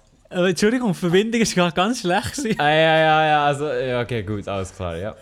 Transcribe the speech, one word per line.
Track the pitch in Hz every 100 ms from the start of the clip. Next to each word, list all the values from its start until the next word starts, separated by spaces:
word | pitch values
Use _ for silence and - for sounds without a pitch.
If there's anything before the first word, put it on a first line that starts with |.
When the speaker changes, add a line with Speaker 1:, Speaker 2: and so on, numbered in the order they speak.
| _ _ _
Speaker 1:
Äh, | 185 180
Entschuldigung, | 175 208 254 240
die | 160
Verbindung | 180 185 220 226
ist | 214
gerade | 180 175
ganz | 170 196 247
schlecht | 175 185 - -
gewesen. | 240 175
Speaker 2:
Ah, | 147
ja, | 156 160 160
ja, | 156 156 156
ja, | 151 147
also, | 139 151
ja, | 123 131 123
okay, | 120 120
gut, | 98 104 92
alles | 98 95
klar, | - 90 82
ja. | 101 -